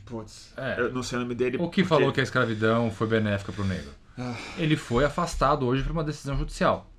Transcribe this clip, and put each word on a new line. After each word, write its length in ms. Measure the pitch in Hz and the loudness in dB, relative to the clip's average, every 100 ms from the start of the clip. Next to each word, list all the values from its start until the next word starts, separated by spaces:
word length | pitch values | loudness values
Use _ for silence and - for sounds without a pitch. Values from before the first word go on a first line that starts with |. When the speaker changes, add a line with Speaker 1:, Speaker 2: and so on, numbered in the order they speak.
| - | -12
Speaker 1:
putz. 480 | 113 107 - - - | -12 -12 -16 -18 -8
Speaker 2:
É. 180 | 131 - | -4 -2
Speaker 1:
Eu 140 | 120 | -2
não 100 | 127 | -2
sei 140 | 110 123 | -4 -4
o 20 | |
nome 140 | 123 117 | -4 0
dele 200 | 127 131 | 0 0
Speaker 2:
O 40 | |
que 60 | 170 | 0
Speaker 1:
porque 180 | - - | 2 4
Speaker 2:
falou 260 | 151 139 | 4 4
que 80 | 135 | 2
a 40 | |
escravidão 680 | 127 127 117 107 110 113 117 | 0 2 0 2 2 4 2
foi 160 | 98 110 | 0 2
benéfica 460 | 110 107 98 98 | 2 2 0 -4
pro 100 | 95 | -4
negro. 280 | 98 90 71 - - - | -2 -2 -6 -16 -18 -12
Speaker 1:
Ah. 180 | 127 117 - - | -8 -8 -10 -4
Speaker 2:
Ele 180 | 156 151 | 0 0
foi 300 | - 120 143 | 2 2 2
afastado 600 | 175 170 - 135 147 123 | 0 -4 0 2 2 2
hoje 180 | 135 | 0
por 100 | 135 | 0
uma 100 | 160 | -2
decisão 340 | 151 147 139 135 | -4 -6 -4 -2
judicial. 520 | - - 170 98 - | -4 0 2 0 -4